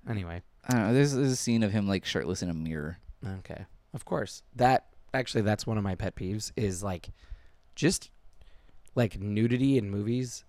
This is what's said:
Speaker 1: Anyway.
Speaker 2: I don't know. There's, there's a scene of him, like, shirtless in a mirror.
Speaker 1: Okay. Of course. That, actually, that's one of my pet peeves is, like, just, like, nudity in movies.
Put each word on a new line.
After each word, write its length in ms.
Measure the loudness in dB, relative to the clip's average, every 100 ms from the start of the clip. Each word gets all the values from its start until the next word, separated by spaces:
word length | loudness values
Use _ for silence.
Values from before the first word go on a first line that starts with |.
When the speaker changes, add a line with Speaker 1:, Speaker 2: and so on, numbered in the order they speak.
| -4
Speaker 1:
Anyway. 320 | -6 -4 -8 -12 _ 0
Speaker 2:
I 60 |
don't 140 | 2 4
know. 60 |
There's, 200 | 6 4
there's 180 | 4 2
a 40 | 0
scene 260 | 2 2
of 80 | 4
him, 160 | 2 2
like, 180 | 0 0
shirtless 360 | -2 -2 -2
in 80 | -2
a 40 |
mirror. 440 | -2 -4 -4 -6 -8 -16 -12 -10 -10
Speaker 1:
Okay. 260 | -10 -12 -14 -18 _
Of 100 | -14 -4
course. 360 | -4 -4 -10 -16 2
That, 320 | 4 4 0 -20 -6
actually, 280 | -4 0 2
that's 220 | 2 2 0
one 100 | 0
of 60 |
my 120 | 0 -2
pet 200 | -4 -4
peeves 360 | -4 -4 -4 -2
is, 260 | -2 -2
like, 280 | -4 -6 -10 -16 -14 -14 -14 -20 -20 0
just, 340 | 2 2 -6 -20 -20 -20 -20 -20 -20 -20 -6 2
like, 240 | 2 0
nudity 580 | -2 2 2 4 4 4
in 120 | 2
movies. 520 | -2 -2 -2 -4 -8